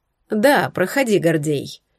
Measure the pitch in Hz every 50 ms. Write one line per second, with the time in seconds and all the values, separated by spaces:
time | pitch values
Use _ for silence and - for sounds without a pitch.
0 | _ _ _ _ _ - 220 214 208 277 285 196 160 123 - - 180 185 - 269
1 | 269 226 208 165 143 165 160 160 147 156 147 135 - - - - _ _ _